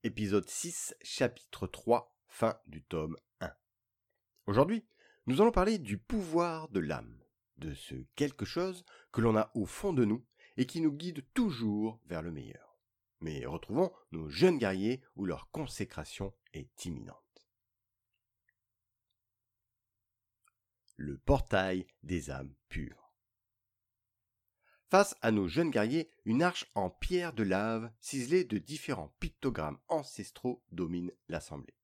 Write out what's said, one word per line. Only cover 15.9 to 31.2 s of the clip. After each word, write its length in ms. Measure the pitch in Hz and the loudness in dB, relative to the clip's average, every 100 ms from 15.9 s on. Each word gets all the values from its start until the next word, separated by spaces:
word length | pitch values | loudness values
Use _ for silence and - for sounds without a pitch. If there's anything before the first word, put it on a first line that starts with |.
| - 78 - 98 - _ | -6 -12 -8 -8 -10 _
est 320 | 80 65 - 90 | -14 -14 -10 -8
imminente. 640 | 71 - - _ - _ _ _ _ _ _ _ _ _ _ _ _ _ _ _ _ _ _ _ _ _ _ _ _ _ _ _ _ _ _ _ _ _ _ _ - | -8 -10 -18 _ -20 _ _ _ _ _ _ _ _ _ _ _ _ _ _ _ _ _ _ _ _ _ _ _ _ _ _ _ _ _ _ _ _ _ _ _ -10
Le 240 | 71 67 | -8 -4
portail 680 | - 139 - 98 95 92 - _ | 2 2 4 2 2 0 -4 _
des 300 | 76 87 71 | -4 -4 -4
âmes 240 | 67 67 67 _ | -8 -10 -14 _
pures. 340 | 82 71 - _ _ _ _ _ _ _ _ _ _ _ _ _ _ _ _ _ _ _ | -8 -8 -12 _ _ _ _ _ _ _ _ _ _ _ _ _ _ _ _ _ _ _
Face 260 | 185 202 - | 6 6 2
à 80 | 113 | 2
nos 160 | 107 90 | 4 4
jeunes 240 | 101 170 | 2 2
guerriers, 400 | 120 110 156 156 _ | 4 2 0 -2 _
une 200 | - 120 | 0 2
arche 260 | 175 - - - | 2 0 -6 -2
en 160 | 92 | -2
pierre 420 | - - 180 175 | -2 0 0 0
de 80 | 117 | 0
lave 500 | 101 92 107 113 117 _ | 2 2 2 -2 -6 _
ciselée 440 | - 139 123 180 | -6 -4 2 2
de 160 | 120 107 | 4 -2
différents 560 | - 151 - 113 76 _ | -4 -10 -6 -6 -6 _
pictogrammes 600 | - _ 139 110 76 - - | -8 _ -2 -2 -4 -6 -2
ancestraux 760 | 160 139 - 98 - 123 123 _ | -2 -2 -12 -12 -4 -4 -4 _
domine 400 | 85 85 87 87 - | -6 -2 -2 -4 -10